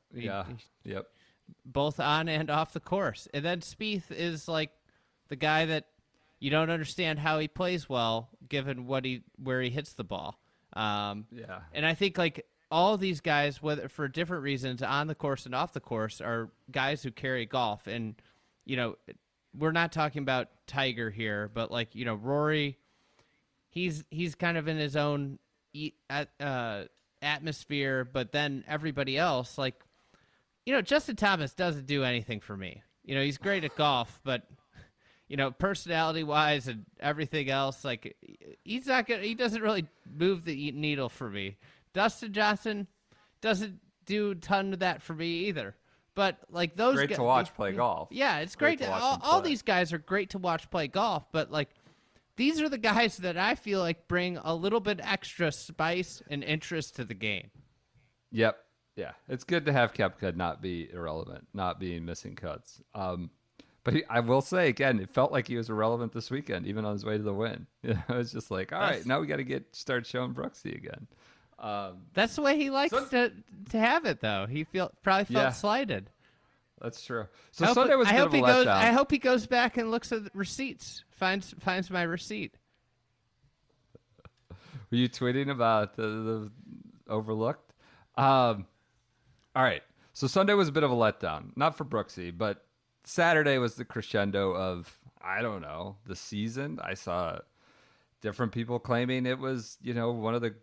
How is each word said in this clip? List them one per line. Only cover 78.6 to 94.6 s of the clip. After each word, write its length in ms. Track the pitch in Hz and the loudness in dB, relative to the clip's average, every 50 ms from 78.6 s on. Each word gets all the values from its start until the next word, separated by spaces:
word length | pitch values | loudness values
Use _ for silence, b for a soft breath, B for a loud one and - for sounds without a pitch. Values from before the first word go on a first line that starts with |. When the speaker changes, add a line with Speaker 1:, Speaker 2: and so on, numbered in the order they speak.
| 254 | 8
Speaker 2:
letdown. 60 | 233 196 | 8 8
Speaker 1:
I 160 | 196 214 233 233 | 8 8 8 8
hope 180 | 269 285 - | 6 6 4
he 80 | 302 262 | 2 2
goes 280 | - 254 254 240 214 | 4 4 4 4 2
back 300 | - 254 240 240 240 - | 2 2 4 4 4 2
and 140 | 247 226 226 | 0 -2 0
looks 200 | 220 240 - - 240 | -2 -2 -2 -2 -4
at 120 | 220 208 | -4 -4
the 60 | 190 - | -6 -6
receipts, 720 | 190 196 - - - 269 254 - - - - - - - _ | -6 -6 -6 -4 -6 -6 -6 -8 -10 -14 -16 -16 -16 -18 _
finds, 440 | _ - 190 185 190 196 185 - - - | _ -2 0 0 0 0 -4 -8 -14 -6
finds 300 | - 190 180 190 180 180 | -4 -2 -2 -2 -2 -2
my 120 | 185 180 175 | -2 -2 0
receipt. 520 | 165 170 175 - - 208 214 170 - - _ _ _ _ _ _ _ _ _ _ _ _ _ _ _ _ _ _ _ _ _ _ _ _ _ _ _ _ - _ _ _ _ _ - - _ _ _ 95 B B B B 127 104 B | 0 -2 -4 -6 -8 -8 -8 -8 -10 -12 _ _ _ _ _ _ _ _ _ _ _ _ _ _ _ _ _ _ _ _ _ _ _ _ _ _ _ _ -20 _ _ _ _ _ -20 -20 _ _ _ -20 B B B B -16 -6 B
Speaker 2:
Were 60 | 117 | 2
you 120 | 120 127 123 | 4 4 2
tweeting 420 | - - 127 123 123 135 139 139 | 2 0 0 0 2 2 0 0
about 460 | 139 120 117 113 113 107 104 101 - | 0 2 4 4 4 4 2 0 -2
the, 60 | - 113 | -4 -4
the 480 | 107 107 110 113 110 113 110 107 104 107 - - - - - - - - - _ - 107 | -2 -2 -2 -2 -2 -2 -4 -4 -8 -12 -16 -20 -20 -18 -18 -20 -20 -20 -20 _ -4 -4
overlooked? 600 | 110 107 110 110 107 110 123 147 - _ _ _ b b b b b b b _ | -4 -2 -2 -2 0 0 -2 -2 -4 _ _ _ b b b b b b b _
Um, 500 | - 131 135 135 131 123 120 110 101 92 - _ _ _ _ _ _ _ _ _ _ _ _ _ _ _ _ _ | 4 6 6 8 8 6 6 4 0 -4 -10 _ _ _ _ _ _ _ _ _ _ _ _ _ _ _ _ _
all 80 | 131 131 | 4 4
right. 200 | 123 90 73 - _ b b b b b | 4 4 0 -4 _ b b b b b
So 140 | - 139 | -2 -2
Sunday 280 | 131 - 190 196 202 208 | 2 4 4 6 6 6
was 140 | 202 185 151 | 6 6 4
a 40 | 135 | 4
bit 100 | 160 147 | 4 4
of 80 | 139 | 4
a 40 | 123 | 6
letdown. 600 | 117 113 107 101 - - 85 78 76 - 98 - | 6 6 4 4 2 -2 -4 -4 -4 -6 -10 -2
Not 200 | 123 143 165 156 | 0 0 0 0
for 80 | - 156 | -2 -6
Brooksy, 520 | - 120 107 98 - - 92 90 87 85 | -4 -2 -2 -2 -4 -6 -10 -10 -8 -4
but 280 | 85 110 104 101 - _ _ _ _ _ _ _ _ _ | -2 -2 -2 -2 -4 _ _ _ _ _ _ _ _ _
Saturday 540 | - - - 170 170 170 156 151 143 135 131 | -6 0 2 4 6 6 6 6 6 4 4
was 160 | 123 113 - | 2 0 -2
the 80 | - 120 | -4 -10
crescendo 720 | - - 117 104 - - 107 101 101 98 98 98 95 90 | -8 -8 -8 -6 -2 0 2 2 2 2 2 2 2 2
of, 440 | 92 | 0